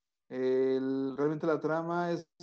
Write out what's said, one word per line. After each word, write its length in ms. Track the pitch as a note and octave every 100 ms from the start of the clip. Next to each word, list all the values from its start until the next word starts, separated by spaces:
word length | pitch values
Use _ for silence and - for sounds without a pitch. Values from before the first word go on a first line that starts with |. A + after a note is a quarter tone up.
| _ _ -
El, 840 | B2+ C3 C3 C3 C3 C3 C3+ C3+ C3
realmente 320 | D3 D#3 E3
la 120 | D3+
trama 520 | D3+ D#3+ E3 F3 F3
es 140 | E3 - -